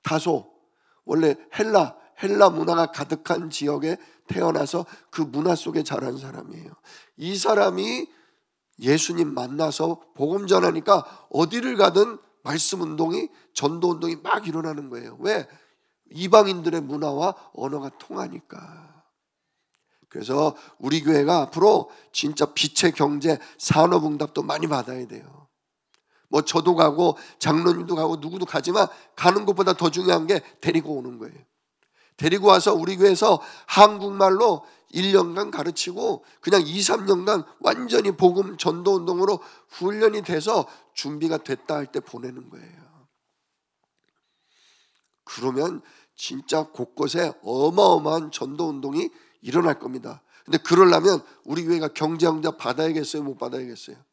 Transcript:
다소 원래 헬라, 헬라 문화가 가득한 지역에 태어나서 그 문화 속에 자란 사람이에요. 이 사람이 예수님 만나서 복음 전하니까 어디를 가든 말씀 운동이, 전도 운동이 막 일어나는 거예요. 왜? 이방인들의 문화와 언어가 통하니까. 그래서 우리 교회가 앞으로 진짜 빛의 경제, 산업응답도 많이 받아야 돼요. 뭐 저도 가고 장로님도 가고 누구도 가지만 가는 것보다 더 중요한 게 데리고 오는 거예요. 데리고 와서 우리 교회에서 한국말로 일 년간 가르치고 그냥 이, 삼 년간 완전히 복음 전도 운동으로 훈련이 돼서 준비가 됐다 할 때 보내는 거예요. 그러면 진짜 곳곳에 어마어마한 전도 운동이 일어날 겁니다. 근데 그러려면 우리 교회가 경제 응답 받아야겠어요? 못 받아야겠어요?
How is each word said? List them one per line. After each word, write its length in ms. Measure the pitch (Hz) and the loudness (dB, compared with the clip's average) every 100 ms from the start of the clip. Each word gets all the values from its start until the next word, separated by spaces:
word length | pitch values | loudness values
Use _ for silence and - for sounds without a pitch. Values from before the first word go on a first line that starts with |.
다소 500 | - 160 170 147 - _ _ _ _ _ - | -2 -2 0 -4 -6 _ _ _ _ _ -4
원래 300 | 156 160 143 - - | 2 2 0 -8 -4
헬라, 380 | 226 202 147 - _ - | 2 2 2 -6 _ -8
헬라 260 | 196 208 196 | -4 6 6
문화가 380 | 165 165 170 165 | 6 -2 0 0
가득한 580 | - 139 156 - 165 170 | -4 -6 -6 -4 -4 -4
지역에 480 | - 143 143 156 185 - _ - | -6 -4 -2 -4 -6 -10 _ -10
태어나서 580 | 185 170 160 143 170 175 - _ | -4 -2 -2 -4 -4 -8 -16 _
그 100 | - | -6
문화 320 | 151 135 165 | -4 -2 0
속에 300 | 165 170 160 | -2 -2 -6
자란 340 | 151 135 131 135 | -4 -6 -8 -10
사람이에요. 540 | 135 - - 165 165 165 _ - _ _ | -14 -16 -18 -20 -20 -20 _ -20 _ _
이 180 | 160 196 | -8 -4
사람이 720 | 208 214 202 185 214 247 - _ _ _ _ _ _ _ | 0 2 2 0 -6 -6 -10 _ _ _ _ _ _ _
예수님 540 | 123 156 160 170 156 | 0 0 0 -2 -2
만나서 680 | 131 123 143 156 - 160 165 _ - | -4 -8 -4 -4 -2 -4 -4 _ -6
복음 320 | 147 196 196 | -2 -2 2
전하니까 800 | 185 170 160 156 190 - - _ | 2 2 -2 2 2 2 -20 _
어디를 480 | - 165 233 254 233 | -2 0 -2 -4 4
가든 400 | 190 175 220 220 _ _ | 4 6 2 0 _ _
말씀 380 | 135 156 - 190 | -8 -4 -4 -4
운동이, 480 | 165 156 165 202 - _ _ | -6 -4 -2 -2 -6 _ _
전도 380 | - 143 165 180 | -4 -4 0 -2
운동이 260 | 165 170 160 | -2 -6 -6
막 300 | - - 170 | -4 -4 -4
일어나는 420 | 160 160 147 139 | -6 -6 -10 -12
거예요. 280 | 120 120 - | -14 -14 -6
왜? 280 | 185 208 135 _ _ _ _ _ _ | -2 -2 -4 _ _ _ _ _ _
이방인들의 720 | 156 185 214 196 180 165 165 | -10 4 4 4 -2 -4 -6
문화와 520 | 143 147 151 143 180 185 - | -6 -6 -4 -4 -4 -6 -18
언어가 360 | - 135 143 135 - | -10 -8 -8 -10 -16
통하니까. 1040 | - - 175 175 _ - 165 160 160 160 _ _ _ _ _ _ _ _ _ _ _ | -14 -12 -10 -14 _ -20 -20 -20 -20 _ _ _ _ _ _ _ _ _ _ _ _
그래서 460 | - 107 139 151 - - _ | -14 -4 0 0 -2 -20 _
우리 240 | 123 160 | -4 0
교회가 400 | 151 151 143 170 | 2 2 4 2
앞으로 480 | - - 202 226 - - _ | 0 4 4 4 0 -16 _
진짜 340 | - 147 151 147 | -6 -4 -2 -2
빛의 400 | - 147 - 170 | 0 -2 2 0
경제, 460 | - 147 147 156 147 - - | 2 0 0 0 -2 -4 -12
산업응답도 840 | - 151 170 175 156 147 151 - | 0 4 4 4 0 -4 -6 -6
많이 240 | 131 147 160 | -6 -4 -2
받아야 400 | 139 123 127 120 | -4 -4 -12 -12
돼요. 400 | 110 135 139 143 _ _ _ _ _ _ _ _ | -16 -20 -20 _ _ _ _ _ _ _ _ _
뭐 140 | 147 | -2
저도 340 | 151 165 156 170 | 2 2 2 4
가고 420 | 160 147 175 - - _ | 4 4 0 0 -14 _
장로님도 560 | 175 151 175 175 170 170 | 0 2 2 0 -2 -2
가고 220 | 160 160 | -2 -4
누구도 280 | 151 185 180 | -8 -10 -6
가지만 420 | 151 139 202 185 - - - | -4 -2 0 0 -2 -20 2
가는 300 | 175 196 208 | 2 4 0
것보다 280 | 185 190 | 0 0
더 160 | 175 175 | 2 0
중요한 360 | 160 185 170 160 | 0 2 2 2
게 140 | 190 - _ | -2 -2 _
데리고 340 | - 165 151 143 | -2 -2 -4 -10
오는 220 | 127 120 | -10 -16
거예요. 180 | 113 139 _ _ _ _ _ _ _ - | -18 -20 _ _ _ _ _ _ _ -4
데리고 300 | 151 196 202 | 0 4 6
와서 260 | 185 208 | 6 4
우리 220 | 170 170 185 | 0 -2 4
교회에서 440 | 196 180 214 190 - - - | 4 6 4 2 0 -20 -2
한국말로 1000 | - 208 208 202 196 190 190 226 160 - _ _ | 6 6 6 -8 2 2 4 2 2 -6 _ _
일 180 | - 190 | -4 4
년간 380 | 190 170 170 208 | 4 2 -4 -8
가르치고 760 | - 170 165 - 185 - 180 _ _ | -6 -6 -6 -8 -6 -6 -6 _ _
그냥 220 | - 196 | 2 2
이, 180 | 151 180 | 2 -2
삼 240 | 190 226 196 | -2 -2 0
년간 380 | 185 190 202 151 _ | 0 0 -2 -4 _
완전히 520 | - 240 247 233 202 | -2 -2 0 0 0
복음 460 | 170 180 180 196 170 | 4 4 4 -4 -4
전도 380 | 175 170 180 190 | -4 -2 0 0
운동으로 440 | 170 175 196 190 - - _ | -2 -2 0 -2 -8 -20 _
훈련이 520 | - 180 214 220 214 | -6 -4 2 2 2
돼서 460 | 175 165 180 220 135 - _ | -4 -4 0 -2 -2 -12 _
준비가 460 | - 143 151 160 160 | -12 -10 -4 -2 -4
됐다 360 | - 131 - 151 | -6 -10 -6 -8
할 120 | 139 | -6
때 80 | 151 | -10
보내는 500 | - 120 127 127 127 | -10 -14 -14 -16 -20
거예요. 340 | - 170 170 - 156 131 _ _ _ _ _ _ _ _ _ _ _ _ _ _ _ _ _ _ _ _ _ | -20 -20 -20 -20 _ _ _ _ _ _ _ _ _ _ _ _ _ _ _ _ _ _ _ _ _ _ _
그러면 580 | - - 127 131 165 165 _ _ _ _ | -20 -6 -4 -2 -4 -6 _ _ _ _
진짜 480 | - 135 - 160 | -12 -12 -4 -2
곳곳에 720 | 156 - 123 - 147 165 165 - | -2 -10 -12 -6 -4 -2 -4 -6
어마어마한 880 | 101 127 151 180 196 170 151 160 151 | -8 0 2 6 6 6 2 -2 -4
전도 380 | - 131 147 170 | -10 -10 -6 -6
운동이 400 | 139 135 147 - _ _ _ | -6 -6 -4 -6 _ _ _
일어날 380 | - 151 165 143 | -2 0 0 -2
겁니다. 420 | 120 127 120 127 _ _ - | -8 -12 -14 -18 _ _ -4
근데 140 | 156 | -4
그러려면 640 | - 170 185 165 180 175 - _ | 2 6 8 8 4 2 -4 _
우리 220 | - 156 165 | -8 -6 -2
교회가 240 | 170 156 | -2 -2
경제 380 | - 156 165 165 | -4 -4 2 0
응답 300 | 156 156 156 | 2 -4 -4
받아야겠어요? 640 | 120 123 160 160 139 156 | -6 -2 -2 -2 -4 -8
못 140 | 143 127 | -8 -8
받아야겠어요? 580 | 123 131 127 113 - - _ | -10 -10 -12 -16 -20 -20 _